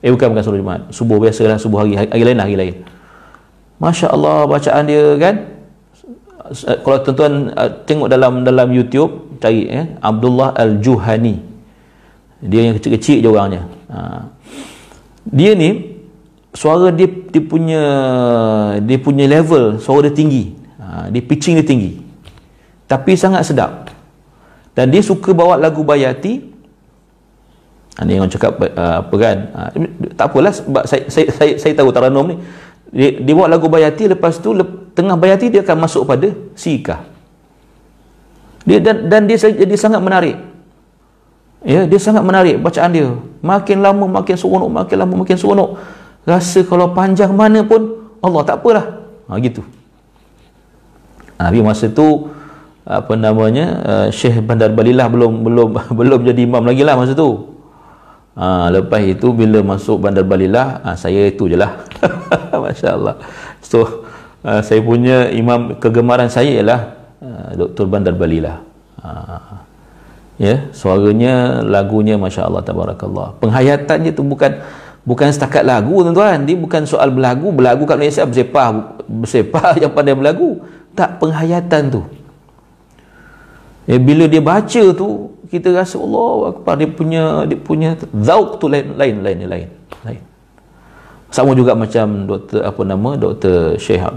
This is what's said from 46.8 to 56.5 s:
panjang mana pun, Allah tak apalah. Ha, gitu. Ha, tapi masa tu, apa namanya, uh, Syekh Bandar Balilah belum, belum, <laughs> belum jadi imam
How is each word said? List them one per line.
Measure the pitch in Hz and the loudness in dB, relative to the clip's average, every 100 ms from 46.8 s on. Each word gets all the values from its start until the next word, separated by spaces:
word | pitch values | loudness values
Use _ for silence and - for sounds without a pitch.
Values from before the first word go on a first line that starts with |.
| 175 | 2
panjang | 180 190 190 196 | 2 0 2 2
mana | 196 214 214 | 4 4 4
pun, | 214 226 220 - - - | 4 2 2 -8 -16 -4
Allah | 185 170 | -2 0
tak | 143 - | 0 0
apalah. | 240 214 165 - - - - | 2 2 0 -14 -20 -20 -10
Ha, | 98 | -4
gitu. | 123 113 - - _ _ _ _ _ _ _ _ _ _ _ _ _ - - _ | -4 -6 -16 -20 _ _ _ _ _ _ _ _ _ _ _ _ _ -20 -20 _
Ha, | 87 | 0
tapi | 110 | 2
masa | 107 107 113 | 2 2 -2
tu, | 107 156 151 - - - - - _ | 2 2 2 -2 -16 -20 -20 -20 _
apa | - 98 104 110 | -8 -6 -2 0
namanya, | 110 110 110 123 175 - | 2 2 2 2 -2 -4
uh, | - 104 101 | -2 0 0
Syekh | 107 127 117 | 0 0 0
Bandar | 110 117 110 110 | 0 2 2 4
Balilah | 113 127 120 | 4 4 2
belum, | 120 120 113 | 2 2 2
belum, | 113 117 117 110 | 0 2 2 0
<laughs> | - 113 | -6 0
belum | 127 131 120 | 2 4 2
jadi | 117 | 2
imam | 123 | 2